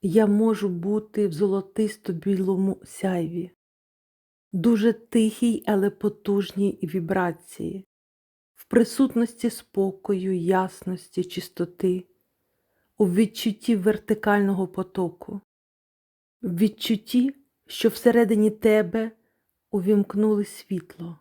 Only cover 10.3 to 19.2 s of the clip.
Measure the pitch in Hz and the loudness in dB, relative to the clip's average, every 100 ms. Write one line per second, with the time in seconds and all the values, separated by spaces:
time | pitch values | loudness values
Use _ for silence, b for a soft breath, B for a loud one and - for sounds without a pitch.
10.3 | 185 170 185 185 - - 185 - - 180 | -2 0 0 0 -6 -10 -10 -8 -6 -6
11.3 | - - - 175 - 185 180 180 _ _ | -8 -12 -8 -8 -2 -2 -2 -6 _ _
12.3 | _ _ _ _ _ _ _ 202 175 220 | _ _ _ _ _ _ _ 2 4 0
13.3 | - 233 202 - 220 190 214 - 214 214 | 0 -4 -4 0 2 2 -2 -2 -2 2
14.3 | 202 196 196 185 - 185 - 175 165 - | 2 2 0 -4 -6 -8 -4 -4 -6 -14
15.3 | 196 _ _ _ _ _ _ _ _ _ | -14 _ _ _ _ _ _ _ _ _
16.3 | _ 233 170 208 - - 214 - 247 262 | _ -6 0 0 0 -4 -4 0 0 0
17.3 | - _ _ _ - 226 208 240 233 226 | -4 _ _ _ 0 0 2 2 4 4
18.3 | 214 214 214 226 214 185 220 220 - | 4 2 2 2 4 2 -4 -6 -10